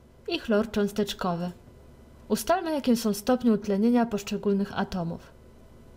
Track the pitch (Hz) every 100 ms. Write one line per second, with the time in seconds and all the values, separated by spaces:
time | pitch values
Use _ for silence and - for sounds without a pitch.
0 | - - - 339 - 208 220 214 208 202
1 | 208 - 185 170 180 175 - - - -
2 | - - - 220 - 359 330 302 254 233
3 | 220 202 - 247 247 208 208 196 226 240
4 | 233 208 - 202 202 196 202 - 196 185
5 | 170 - - - - - - - -